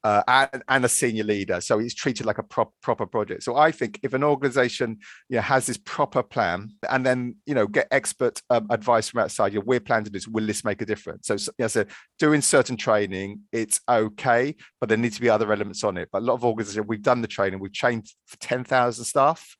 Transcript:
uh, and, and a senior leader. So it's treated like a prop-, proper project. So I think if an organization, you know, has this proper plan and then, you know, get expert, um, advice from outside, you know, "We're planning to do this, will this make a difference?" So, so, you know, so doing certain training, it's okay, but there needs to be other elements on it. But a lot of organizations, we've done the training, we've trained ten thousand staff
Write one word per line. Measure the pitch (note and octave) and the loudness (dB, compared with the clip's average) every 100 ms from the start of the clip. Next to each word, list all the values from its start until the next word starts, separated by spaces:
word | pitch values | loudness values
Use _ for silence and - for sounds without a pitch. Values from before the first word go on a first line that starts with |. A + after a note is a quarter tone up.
uh, | A2 G2+ - | 4 2 4
and, | C3 C3+ C3 - | 4 4 -2 0
and | C3 | 2
a | B2 | 2
senior | - B2 A2 | 2 0 0
leader. | G#2+ G#2 G2 F2 | 0 -2 -2 -4
So | - G#2+ | 0 0
it's | A#2 | -2
treated | - C#3+ A#2 A2 | -4 -4 -2 -2
like | G#2 | -4
a | |
prop-, | G#2+ - A2+ _ | -4 -4 -4 _
proper | - A2+ G2+ | -4 -4 -2
project. | A#2 G2+ F2+ | -4 -4 -6
So | - B2 | -2 4
I | D#3 | 4
think | D#3 A#2 G#2 | 2 -6 -4
if | C3 | -4
an | C3 | 0
organization, | D3 C#3 C3+ B2+ B2 - A#2+ G#2+ - - _ | 2 2 0 2 0 0 -4 -4 -16 -20 _
you | A#2+ | -2
know, | |
has | G#2+ C3+ - | 2 0 0
this | A#2+ | -6
proper | - - - C#3 | -8 -2 0 0
plan | - C3 F#2+ F2+ G#2 - - | -2 -2 0 -2 -8 -10 -2
and | C3 B2+ | 0 2
then, | B2+ B2 A2 - | 0 -2 -10 -4
you | C3+ | 0
know, | G#2 | 2
get | G#2+ - | 0 2
expert, | C3+ - - B2 - _ | 0 -2 -2 -2 -2 _
um, | A#2 G#2+ | 0 2
advice | A#2 G#2+ A#2 A2 | -2 2 2 2
from | A#2+ | -2
outside, | G#2+ - G2+ | -2 0 -2
you | G#2 | -2
know, | G2+ | 0
"We're | B2+ | -2
planning | G#2+ A#2 | 2 -2
to | G#2 | -2
do | G2+ | -10
this, | G#2+ | -4
will | A2 G#2+ | -2 -2
this | G#2 - | -2 -4
make | G2+ | -4
a | G#2+ | -4
difference?" | G#2 - - - | -6 -8 -12 -4
So, | G2+ | -4
so, | G#3 - | -4 -4
you | |
know, | A2+ | 0
so | A#2 G2+ - _ _ | 0 -2 -6 _ _
doing | D#3 D3+ | 2 4
certain | - C#3+ B2 A#2+ | 4 4 2 -2
training, | - G#2+ G2+ F#2+ G2 G#2 - | 0 2 0 -4 -8 -10 -6
it's | A2+ G#2+ - - | -6 -2 -4 2
okay, | A#2 A2 G#2 C3 A#2 C#3 D#3 - _ | 2 2 -2 2 2 2 -6 -20 _
but | A2+ | 0
there | A2 | 2
needs | A#2+ G#2 | 0 0
to | |
be | A#2+ | 2
other | G#2+ G#2+ | 4 2
elements | G#2 G#2 F#2+ G#2 | 0 -2 -4 -4
on | F2+ | -4
it. | F2+ | -6
But | G2 | -4
a | A#2 | 0
lot | |
of | B2 | 0
organizations, | A#2+ A2 G#2 G#2 G#2 | 0 0 -4 -4 -4
we've | A2 | -2
done | G#2 B2 | 0 0
the | A2+ | -2
training, | - G2 F#2+ | -2 -2 -2
we've | G2 | -10
trained | - B2+ A2+ G#2+ _ _ - | -2 -2 -2 -8 _ _ -16
ten | - B2+ B2+ | -4 -4 0
thousand | C3 B2 A2+ A#2 | 2 2 -2 -4
staff | D3 C#3 E3 - _ | 2 2 0 -12 _